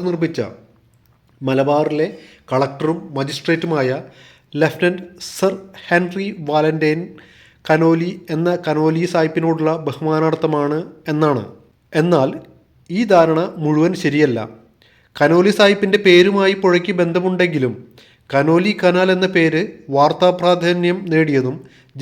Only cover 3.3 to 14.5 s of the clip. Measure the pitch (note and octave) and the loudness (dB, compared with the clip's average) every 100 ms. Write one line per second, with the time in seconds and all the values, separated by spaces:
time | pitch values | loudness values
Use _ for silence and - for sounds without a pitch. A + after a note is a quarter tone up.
3.3 | - - E3 E3+ D#3 B2+ C#3 - - - | -6 -4 -2 -2 -2 -2 -4 -10 -20 -20
4.3 | _ _ D3 D#3 - F3+ F#3 - - - | _ _ -2 -2 0 -2 -4 -12 -18 -18
5.3 | - F#3+ F#3+ - - - F3 F3 G3 G3 | -4 -4 -4 -12 -20 -2 -2 -2 -6 -10
6.3 | F#3 D3 D3+ D#3 D#3 D#3 D#3 F3+ - - | -8 -4 0 0 0 -2 -2 -8 -16 -20
7.3 | _ _ _ - D#3+ E3 E3 F3 - - | _ _ _ 0 2 4 2 -2 -8 -8
8.3 | D#3 F3 F3 D#3+ D3+ D#3+ D#3+ F3 F3 D#3+ | -4 -2 -2 -2 0 0 0 -2 0 0
9.3 | E3 E3 D#3+ D#3 E3 D3 B2+ D#3 D#3 D#3+ | -2 -2 0 -2 -2 -6 -6 -2 0 0
10.3 | D#3 D#3+ D3+ C#3+ D#3 F3 - - D3+ D3+ | 2 0 0 -2 -4 -6 -12 -6 0 2
11.3 | B2+ G2 - _ _ _ D#3+ F3 D#3+ C3+ | 0 -4 -16 _ _ _ -2 2 2 2
12.3 | C#4+ - _ _ _ - F3+ A3+ F3+ D#3+ | -4 -16 _ _ _ -8 -4 2 4 4
13.3 | D#3+ F#3 F3 D3+ D3+ E3+ F#3 D3+ C#3+ C#3+ | 2 -2 -4 -2 0 0 0 -2 2 0
14.3 | A2+ G#2+ | 0 -8